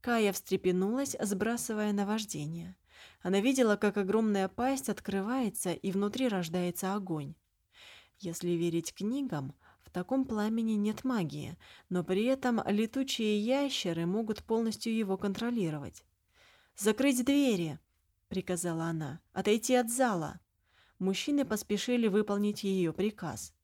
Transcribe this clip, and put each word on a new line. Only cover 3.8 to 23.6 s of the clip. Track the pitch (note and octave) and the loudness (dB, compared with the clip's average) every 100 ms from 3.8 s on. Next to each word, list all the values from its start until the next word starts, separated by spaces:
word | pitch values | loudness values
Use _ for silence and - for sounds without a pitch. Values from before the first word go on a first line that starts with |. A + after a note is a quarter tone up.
| G#3 G3 | 2 0
огромная | F#3+ G#3+ A3 G3+ F#3+ | 2 2 4 2 0
пасть | - B3 C4+ C4+ | 0 0 0 -2
открывается | G3+ - G3 G3 C4 A#3 - F#3 | -6 -2 -2 -2 -2 -2 -2 -4
и | E3 F#3+ | -2 -2
внутри | F#3+ G#3 A3+ B3+ | 0 0 0 0
рождается | G3 E3+ F3+ F3+ E3+ F#3+ | 0 0 0 -2 -2 -4
огонь. | G3+ F#3 D#3 C#3+ - _ _ _ _ - - _ _ | -4 -4 -6 -6 -12 _ _ _ _ -20 -20 _ _
Если | F#3+ E3+ F3 | -8 -4 -2
верить | F3 E3+ E3 E3 | 0 2 0 -4
книгам, | - G3+ C4 C4+ D3+ C3+ - - _ - | -6 -4 -2 -2 -4 -6 -10 -20 _ -10
в | |
таком | - F3+ C4+ | -8 -2 0
пламени | C4+ A3 G#3+ A3+ A3+ | 0 0 0 0 0
нет | G#3+ G#3 G#3+ | 2 0 -2
магии, | C4 A#3+ D#3+ D3 C#3+ F3 - - _ | -2 0 -2 -4 -10 -12 -18 -20 _
но | F3+ | -4
при | F3 F#3+ | 0 0
этом | A3+ C4+ C4 A3+ - | 2 0 2 0 0
летучие | G#3 A3 C4+ C4+ - G#3+ G#3 | 0 0 -2 -2 0 0 2
ящеры | G#3+ C4+ C#4+ C4+ F#3 E3 E3+ | 2 0 0 -2 -2 0 0
могут | G3+ A3 G#3 | 0 -2 -6
полностью | - A3+ A3+ G#3+ A#3 A3+ | -2 0 0 -2 -2 -2
его | G#3 F#3+ | 0 0
контролировать. | G3+ G3 A#3 A#3+ E3+ D3+ C3 - _ _ _ _ - _ _ - | -2 -2 -2 0 -2 -2 -8 -14 _ _ _ _ -20 _ _ -2
«Закрыть | G3 G#3+ C4+ B3 B3 | 0 4 4 4 4
двери!» | C#4+ C#4 G3+ E3 D3 _ _ _ _ _ | 4 4 2 0 -4 _ _ _ _ _
приказала | F#3+ F3+ F3+ F3 E3 | -6 -2 -2 -2 -2
она. | E3 E3 D3+ E3 _ | -2 -2 -4 -8 _
«Отойти | - G3 A3 A3+ | -4 2 2 4
от | B3+ A#3 | 2 2
зала!» | A#3+ B3+ F#3 D3+ - _ _ _ _ _ _ | 2 2 2 -4 -8 _ _ _ _ _ _
Мужчины | F#3 F#3+ - C#4+ | -2 0 0 0
поспешили | C4 G#3+ - G#3 - B3 A3+ | 2 -2 -2 -2 2 2 4
выполнить | G3 G#3 G3+ G#3 G#3 | 2 2 0 0 0
ее | G3 F#3+ E3+ | 0 2 0
приказ. | D3+ G3+ - E3 A2 - _ | 0 -2 -2 -8 -8 -12 _